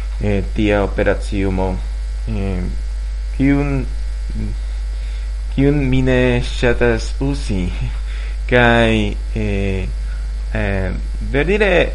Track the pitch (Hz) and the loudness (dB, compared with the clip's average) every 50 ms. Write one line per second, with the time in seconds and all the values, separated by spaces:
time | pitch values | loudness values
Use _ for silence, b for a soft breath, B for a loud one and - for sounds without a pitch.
0 | B B B - - 104 101 98 95 - - - 107 104 104 104 101 95 - - | B B B -2 0 0 0 0 0 -2 0 0 2 2 4 2 2 0 0 0
1 | 104 98 95 - - - - 101 98 98 92 90 92 95 92 92 - - - - | 2 2 2 0 0 -2 -2 0 0 0 0 0 0 0 -2 -2 -2 -4 -4 -4
2 | - - - - - - 110 214 196 196 - 90 90 92 - - - - - - | -4 -4 -4 -4 -4 -2 -2 -2 -2 -2 -2 -2 -2 -2 -2 -2 -2 -4 -4 -4
3 | - - - - - - - - 135 139 139 139 147 143 139 135 127 - - - | -4 -4 -4 -4 -4 -4 -2 0 2 2 4 2 2 0 0 -2 -2 -2 -2 -2
4 | - - - - - - - - 107 104 107 - - B B B B B B B | -2 -2 -4 -4 -4 -4 -2 -2 -2 -2 -2 -4 -4 B B B B B B B
5 | B B B B B B B B - - - - 135 143 147 147 135 131 127 131 | B B B B B B B B -4 -4 0 2 4 4 4 4 2 2 2 4
6 | 131 131 131 127 127 127 123 120 120 - - - - 123 117 - 123 120 117 110 | 4 4 4 4 4 4 2 2 0 0 -2 2 2 2 4 4 4 2 2 2
7 | - - - - 135 139 143 139 - - 107 95 90 90 90 - - - B B | 0 -2 -2 -2 -2 -2 -2 -2 -2 -2 -2 -2 -2 -2 -2 -2 -2 -2 B B
8 | B B B B B B B B - - 127 123 120 120 117 117 117 113 113 110 | B B B B B B B B -2 2 4 6 6 6 6 6 6 4 4 2
9 | 107 104 98 - - - - 113 107 107 101 98 98 98 95 95 92 90 - - | 2 0 -2 -4 -4 -4 -2 -2 -2 0 0 0 0 0 0 -2 -2 -2 -4 -4
10 | B B B B B B B - - - - 110 107 98 98 98 95 92 92 90 | B B B B B B B -4 -4 -4 -2 -2 0 0 0 0 0 -2 -2 -2
11 | - - - - 107 104 110 135 147 165 196 214 214 196 180 - - - - | -4 -4 -4 -4 -2 -2 0 0 2 2 2 2 2 2 4 2 2 0 0